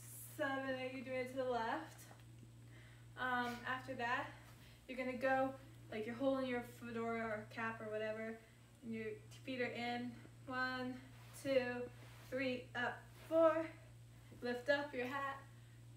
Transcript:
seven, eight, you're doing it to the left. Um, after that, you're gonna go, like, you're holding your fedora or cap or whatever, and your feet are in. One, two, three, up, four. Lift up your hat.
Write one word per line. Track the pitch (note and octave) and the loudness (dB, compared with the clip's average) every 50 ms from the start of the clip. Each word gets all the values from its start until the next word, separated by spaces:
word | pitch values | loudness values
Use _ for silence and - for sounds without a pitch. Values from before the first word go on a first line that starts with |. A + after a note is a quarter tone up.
| - - - - - - - - | -12 -12 -12 -12 -12 -10 -2 0
seven, | D4+ C#4 C4+ C4+ C4+ C4+ C4 B3+ | 2 2 4 2 2 2 0 0
eight, | B3+ B3+ C4 | 0 -2 -2
you're | C4+ A#3+ | -4 -4
doing | C4 C4 B3+ | -2 0 0
it | B3 B3+ | 0 0
to | C4 C4+ | 0 2
the | B3+ B3+ | 2 4
left. | B3 A#3 A3+ A#3 - D#4+ D#4 - - - - - - - - - - - - - - - - - - - - - - - - - - G#3+ | 4 4 4 2 2 0 -2 -6 -10 -14 -14 -16 -16 -16 -16 -18 -18 -16 -18 -18 -18 -18 -18 -16 -16 -16 -16 -18 -18 -18 -18 -14 -6 -2
Um, | B3 B3+ B3 B3 A#3+ A#3+ A#3+ A#3 - B3 | 0 2 4 4 2 2 0 -2 -2 -2
after | B3+ C4 C4 - C4 | -2 -2 -2 -4 -4
that, | A#3 A#3 A#3+ B3+ C#4 D4 - - - - - - - - - - - - - | -2 0 2 2 0 0 -2 -6 -12 -16 -18 -18 -18 -18 -18 -18 -16 -12 -8
you're | C4 A#3 | -4 -2
gonna | B3+ B3+ B3+ | -2 -2 0
go, | A#3 C4 C4 C4 C4 C4+ C4+ - - - - - - - - | 2 4 6 8 8 6 4 2 -2 -10 -14 -16 -16 -10 -6
like, | A3 A3 G#3+ | -4 -2 -2
you're | A#3 A#3 | -2 0
holding | A#3 C#4 C4+ C4+ C4 C4 B3+ | 2 4 4 6 6 4 2
your | B3 A#3+ A#3+ - - - | 2 0 -2 -4 -8 -10
fedora | A#3 A#3 A3+ A3+ A3+ A3+ A#3 A3+ A3+ | -8 -4 -2 0 0 0 0 0 0
or | A3+ G#3+ G#3+ G#3+ - | 0 -2 -2 -4 -6
cap | - A#3 A3+ A3+ A3+ A3+ | -4 -2 -2 -2 -2 -2
or | A3+ G#3+ | -4 -2
whatever, | G#3+ G#3+ A3 G#3+ G#3+ A3 A3 A3+ A3+ A3+ - - - - - - - - - | -2 0 0 0 0 0 -2 -4 -4 -6 -10 -16 -20 -20 -20 -20 -20 -12 -6
and | A3+ A3+ | -4 -4
your | A3 A3 G#3+ G#3+ - - - - - - | -2 -2 -2 -4 -6 -8 -12 -16 -10 -6
feet | C4+ C4 B3 | -4 -2 0
are | B3 | 0
in. | A3+ A3 A#3 A#3+ A#3+ A#3+ A#3+ B3 B3 A#3 - - - - - - C#4 | 0 0 -2 -2 0 0 0 -2 -4 -6 -8 -12 -16 -16 -14 -8 -4
One, | C4 B3+ C4 C4 B3+ B3+ B3+ B3+ C4 - - - - - - - - - | 0 2 2 2 2 0 0 -2 -2 -4 -8 -12 -16 -16 -16 -14 -12 -4
two, | - C#4 C4+ B3+ B3 B3 B3 B3 B3 A#3+ - - - - - - - - | 0 4 6 6 6 4 2 -2 -4 -4 -8 -12 -16 -16 -16 -16 -8 -4
three, | B3+ C4 C4+ C4 B3 A3+ - - - | -2 0 2 2 2 0 -2 -4 -2
up, | A#3+ A#3+ - - - - - - - - - | 0 0 0 0 -2 -8 -14 -16 -16 -2 6
four. | D#4+ E4 E4 D#4+ D#4+ E4 E4 E4 - - - - - - - - - - - - - - | 8 10 12 12 10 8 4 0 -4 -10 -16 -16 -18 -18 -18 -18 -18 -18 -16 -16 -10 -4
Lift | B3 A#3+ B3 B3 - C#4+ | -2 -2 0 2 4 6
up | C#4+ D4 C#4+ D4 - | 6 6 4 2 0
your | B3 A#3+ B3+ | 0 0 0
hat. | C#4 C#4 C4+ C4+ C4+ - - - - - - - - - - - - | 0 0 0 -2 -2 -4 -8 -14 -16 -18 -18 -18 -18 -18 -16 -12 -2